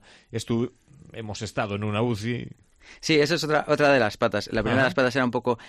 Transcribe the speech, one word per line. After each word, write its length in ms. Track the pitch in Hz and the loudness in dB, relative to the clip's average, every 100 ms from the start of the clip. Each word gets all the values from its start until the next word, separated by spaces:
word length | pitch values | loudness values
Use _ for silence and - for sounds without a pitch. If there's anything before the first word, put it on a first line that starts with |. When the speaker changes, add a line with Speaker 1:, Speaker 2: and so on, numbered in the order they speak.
| - - _ | -10 -20 _
Speaker 1:
estu-, 400 | 113 - 117 123 _ _ - - | -8 -2 -2 -2 _ _ -20 -20
hemos 280 | - 107 101 | -14 -12 -10
estado 340 | 104 - 110 101 | -8 -4 -4 -4
en 80 | |
una 180 | 107 104 | -2 0
uci. 460 | 120 107 113 120 - - _ _ - - | 0 -2 -4 -6 -8 -16 _ _ -20 -8
Speaker 2:
Sí, 180 | - 156 | 0 2
esa 160 | 147 165 | 2 0
es 80 | |
otra, 220 | 151 147 - | 0 0 2
otra 240 | 147 143 | 2 4
de 80 | 139 | 4
las 180 | 107 - | 2 0
patas. 300 | 117 104 - | -2 -2 -4
La 100 | 117 | -2
primera 140 | 107 127 | 0 2
Speaker 1:
Ajá. 60 | |
Speaker 2:
de 40 | 127 | 2
las 80 | - | 2
patas 200 | 127 135 | 0 2
era 100 | 127 | 0
un 60 | |
poco, 280 | 117 123 117 | 0 -2 -2